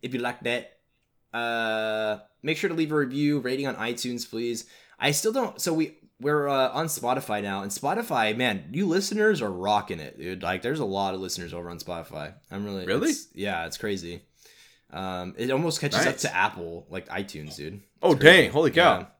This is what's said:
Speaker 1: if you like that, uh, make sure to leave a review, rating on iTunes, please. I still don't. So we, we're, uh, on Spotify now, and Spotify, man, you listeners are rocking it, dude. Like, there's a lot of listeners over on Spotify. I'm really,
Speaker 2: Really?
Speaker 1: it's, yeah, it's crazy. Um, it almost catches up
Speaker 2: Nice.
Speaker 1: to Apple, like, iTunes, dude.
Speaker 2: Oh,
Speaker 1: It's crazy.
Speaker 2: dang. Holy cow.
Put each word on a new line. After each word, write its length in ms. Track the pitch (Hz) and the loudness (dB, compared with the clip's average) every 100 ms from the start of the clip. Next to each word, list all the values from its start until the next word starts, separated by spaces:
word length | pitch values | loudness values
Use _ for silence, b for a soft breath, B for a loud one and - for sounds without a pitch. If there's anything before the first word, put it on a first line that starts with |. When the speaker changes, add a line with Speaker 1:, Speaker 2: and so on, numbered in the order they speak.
Speaker 1:
if 100 | 127 | -4
you 60 | 127 | -4
like 200 | 123 120 | -4 -4
that, 320 | 120 120 - _ _ _ _ _ _ | -4 -4 -4 _ _ _ _ _ _
uh, 840 | 117 117 117 113 110 110 110 107 107 - _ | -4 -2 0 0 0 0 -2 -2 -4 -8 _
make 140 | 139 151 | -6 -2
sure 100 | 190 | -2
to 60 | |
leave 180 | 165 160 | -2 0
a 40 | 151 | 2
review, 420 | 139 135 147 147 | 0 0 2 2
rating 260 | 127 131 139 | 0 -2 -2
on 80 | - | -4
iTunes, 520 | 113 120 123 120 117 | -4 -4 -4 -6 -6
please. 380 | 113 120 117 - b b b | -4 -4 -4 -8 b b b
I 120 | 139 | 0
still 220 | 147 220 | 2 0
don't. 280 | 240 233 - | 0 -2 -2
So 120 | - | -2
we, 240 | 160 156 - _ _ | 0 0 -4 _ _
we're, 280 | 135 147 143 | 0 0 2
uh, 220 | 139 131 | 2 2
on 160 | 139 165 | 0 -4
Spotify 560 | - 123 127 127 104 | -2 0 0 0 -2
now, 200 | 101 98 | -2 -4
and 80 | 98 | -4
Spotify, 640 | - 139 202 226 139 110 107 | -4 -2 -2 0 2 2 2
man, 300 | 127 98 78 | 0 0 -4
you 140 | 135 196 | -2 2
listeners 560 | 170 196 214 214 185 | 2 2 2 4 4
are 80 | 110 | 0
rocking 480 | 90 95 104 98 85 | -2 2 2 2 -8
it, 180 | 71 60 | -8 -10
dude. 240 | 82 92 | -8 -4
Like, 180 | 92 92 | -2 -2
there's 180 | 117 156 | -2 -2
a 40 | |
lot 300 | 113 98 98 | -2 0 -2
of 60 | 95 | -2
listeners 320 | 92 - 87 | -6 -8 -8
over 180 | 87 87 | -10 -10
on 80 | 85 | -12
Spotify. 560 | - 85 80 78 76 92 _ | -8 -10 -8 -10 -12 -14 _
I'm 120 | 98 | -8
really, 220 | 104 98 90 | -6 -6 -2
Speaker 2:
Really? 240 | 113 277 | 0 2
Speaker 1:
it's, 180 | 294 - | -2 -6
yeah, 320 | - 101 87 82 | -8 -4 -2 -4
it's 100 | - | -6
crazy. 440 | 107 98 85 85 _ _ b b b b _ | -4 -4 -6 -14 _ _ b b b b _
Um, 420 | 80 95 92 90 - | -10 -6 -6 -8 -4
it 140 | 123 | -2
almost 300 | 131 170 156 | 0 0 -2
catches 200 | 143 104 | -2 0
up 60 | 160 | 0
Speaker 2:
Nice. 160 | - | 0
Speaker 1:
to 120 | - 90 | -2 0
Apple, 500 | 101 - 85 85 - | 0 -2 -10 -10 -10
like, 200 | 82 - | -12 -8
iTunes, 480 | 92 98 78 76 73 | -8 -8 -10 -12 -10
dude. 240 | 76 101 _ _ | -12 -12 _ _
Speaker 2:
Oh, 100 | 185 | 4
Speaker 1:
It's 80 | 139 | 8
crazy. 220 | 143 180 | 10 10
Speaker 2:
dang. 80 | 120 | 8
Holy 180 | 139 160 | 4 4
cow. 280 | 165 175 95 - _ | 6 6 6 0 _